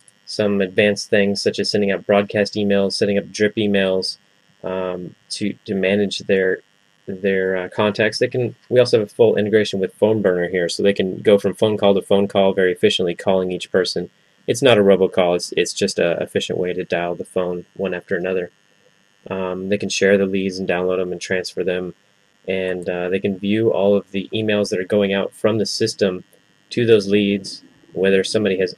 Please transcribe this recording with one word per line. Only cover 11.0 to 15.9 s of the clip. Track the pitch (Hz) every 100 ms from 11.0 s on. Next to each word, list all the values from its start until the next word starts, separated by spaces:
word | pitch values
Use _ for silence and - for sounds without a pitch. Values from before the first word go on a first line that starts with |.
| 95 -
go | 110 101
from | 98
phone | 92 107 104
call | 101
to | 95
phone | - 101 101
call | 101 98
very | 95 92
efficiently, | 90 107 - 90 87
calling | 101 95 92
each | 90 -
person. | 95 90 90 90 _ _ _ -
It's | 117
not | 135 107
a |
robocall, | 98 92 92 - 90 87
it's, | - -
it's | 87
just | - 98